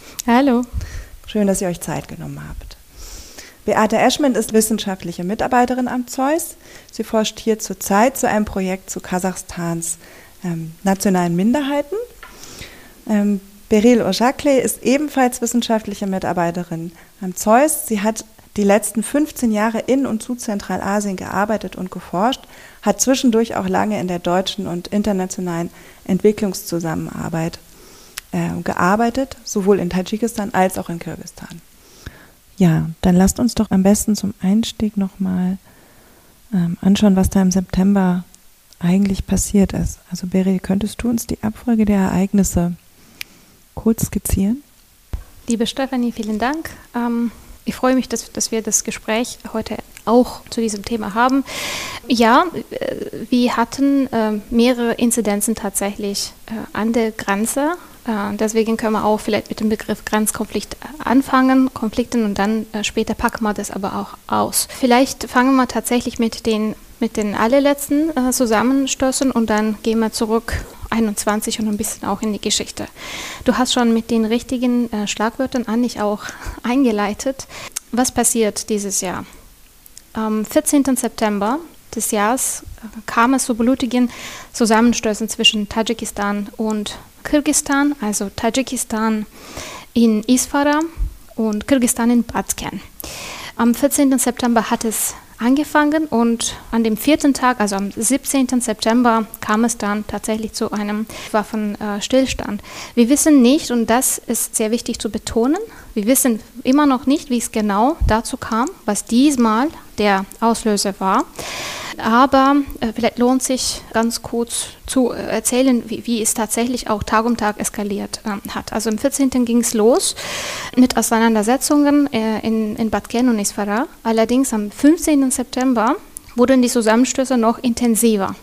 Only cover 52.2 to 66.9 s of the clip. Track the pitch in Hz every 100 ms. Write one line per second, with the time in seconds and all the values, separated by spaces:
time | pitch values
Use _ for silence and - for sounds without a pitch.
52.2 | 226 262 349 - - - - - - -
53.2 | 220 247 247 - 233 - 277 277 262 226
54.2 | 214 214 - 233 240 240 233 - 233 233
55.2 | 214 202 233 214 196 - 196 202 202 202
56.2 | - - - 220 208 - 220 233 220 220
57.2 | - 196 226 277 294 349 - - - 214
58.2 | 202 208 220 226 220 226 220 214 208 214
59.2 | - 208 - - 214 214 - 214 - 214
60.2 | 214 - 214 214 - - - 302 - 269
61.2 | 269 262 262 262 262 - 220 - 240 240
62.2 | 214 196 202 220 214 214 208 - 220 220
63.2 | 233 - 214 202 202 - 196 202 196 -
64.2 | - 214 202 - - - 254 240 269 -
65.2 | 226 247 254 269 240 233 - 247 240 -
66.2 | 226 - 233 214 214 - -